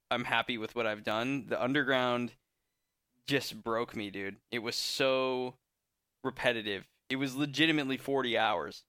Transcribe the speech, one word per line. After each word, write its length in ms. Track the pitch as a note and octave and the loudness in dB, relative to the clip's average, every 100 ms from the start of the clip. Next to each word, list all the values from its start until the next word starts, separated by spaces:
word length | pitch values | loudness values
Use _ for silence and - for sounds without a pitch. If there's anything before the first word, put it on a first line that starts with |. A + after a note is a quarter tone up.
| - | -4
I'm 120 | A#2+ | -2
happy 340 | A#2 A#2 A#2 A#2+ | 2 2 2 -2
with 180 | A2 A#2+ | -4 -2
what 100 | A2+ | -2
I've 180 | G#2+ | -2
done. 440 | A2 A2 B2 C#3 G#2 | -2 0 0 -2 -2
The 140 | A2+ | 0
Underground 720 | B2 D3 C3 C3 B2+ A#2+ A#2+ - _ _ _ _ _ _ _ _ - | 2 2 2 2 2 0 -2 -8 _ _ _ _ _ _ _ _ -2
just 360 | C#3 - A2 | -2 -2 -8
broke 320 | A2+ A2+ A#2 - | -2 -2 -2 -6
me, 160 | G2+ | -8
dude. 260 | F#2+ G2 G2+ _ | -6 -8 -10 _
It 80 | A#2 | -6
was 160 | A2+ - | -4 -4
so 800 | - - C3+ C3 C3 B2+ B2+ - _ _ _ _ _ _ | -2 2 2 4 2 0 -4 -8 _ _ _ _ _ _
repetitive. 640 | C3+ C3 C3+ A#2 G#2 G2 - _ - | -8 0 0 0 -2 -4 -8 _ -6
It 60 | C3 | -2
was 200 | C#3 B2+ | -2 0
legitimately 600 | D3 C#3 D#3+ D#3 C3+ C3 | 0 4 4 4 2 -2
forty 400 | - C#3 B2 A2 | 0 0 2 4
hours 460 | A2 F#2 D2 - | 4 2 -2 -8